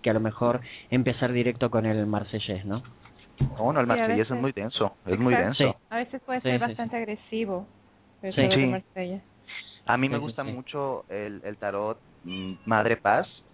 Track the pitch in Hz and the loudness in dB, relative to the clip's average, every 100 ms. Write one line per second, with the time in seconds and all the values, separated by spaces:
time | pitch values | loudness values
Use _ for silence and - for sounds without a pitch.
0 | 120 110 110 - 120 123 - - - 127 | 0 2 0 0 0 0 -4 -18 0 2
1 | 123 - 123 123 123 117 120 117 110 107 | 2 2 0 2 0 0 0 2 2 2
2 | 104 104 101 107 - 95 101 113 - - | 0 -2 -2 -6 -6 -6 -4 -6 -8 -18
3 | - - - - 135 - 120 156 120 117 | -20 -20 -14 -2 -2 0 2 2 4 2
4 | 110 104 110 120 135 101 110 - 101 - | 2 2 0 -2 -2 -4 -6 -2 -2 -2
5 | 90 95 123 240 110 135 131 - - 233 | -2 2 4 4 2 2 0 0 -6 -6
6 | 247 262 - 254 262 247 233 226 226 233 | -6 -8 -6 -4 0 0 0 -4 -6 -6
7 | 214 214 - 220 202 185 208 - _ _ | -6 -8 -6 -4 -4 -4 -8 -18 _ _
8 | _ _ 190 147 135 165 131 190 - 185 | _ _ -4 2 4 4 2 0 -6 -8
9 | 180 190 - _ - - - - - 120 | -8 -8 -12 _ -18 -18 -18 -6 0 2
10 | 135 135 147 117 135 120 - 147 139 120 | 2 0 -4 -6 -8 -8 -8 -6 -4 -6
11 | - 101 104 101 101 104 104 98 107 113 | -6 -8 -8 -10 -10 -6 -4 -2 -4 -6
12 | - - 85 95 95 92 110 110 113 113 | -12 -16 -10 -8 -8 -6 2 4 4 2
13 | 101 123 - - - | 4 2 0 -8 -20